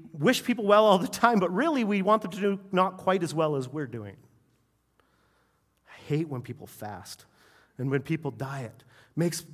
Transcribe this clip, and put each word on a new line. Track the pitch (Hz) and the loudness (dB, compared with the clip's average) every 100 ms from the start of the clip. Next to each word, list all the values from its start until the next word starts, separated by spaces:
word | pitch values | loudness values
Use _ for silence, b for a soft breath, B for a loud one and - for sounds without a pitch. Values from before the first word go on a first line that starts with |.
| - | -10
wish | 151 175 254 | 0 2 2
people | - 233 | 0 0
well | 202 208 220 | 4 6 8
all | 190 | 6
the | 233 | 2
time, | - 233 220 | 2 4 4
but | 180 | 2
really | 185 330 277 | 0 0 0
we | 208 202 | 0 0
want | 190 220 | 2 2
them | 202 | 0
to | 175 | -4
do | 202 196 - | -2 -2 -2
not | 185 190 185 | 0 0 0
quite | 190 190 | 0 0
as | 165 | 0
well | 151 156 139 | 0 0 -2
as | 127 | -4
we're | 151 131 | -8 -8
doing. | 113 101 98 _ _ _ _ _ _ _ _ _ _ _ _ _ _ _ _ _ | -10 -12 -16 _ _ _ _ _ _ _ _ _ _ _ _ _ _ _ _ _
I | - - | -16 -4
hate | 151 165 | -4 -4
when | 127 | -8
people | 120 107 101 | -10 -14 -16
fast | - 104 95 98 - - b b b b - | -16 -14 -14 -16 -20 -20 b b b b -8
and | 131 | -2
when | 139 | -2
people | 139 160 139 | -2 -6 -6
diet. | 110 135 139 113 - _ b b 151 | -8 -10 -8 -10 -14 _ b b -4
Makes, | 170 - - | -2 -4 -12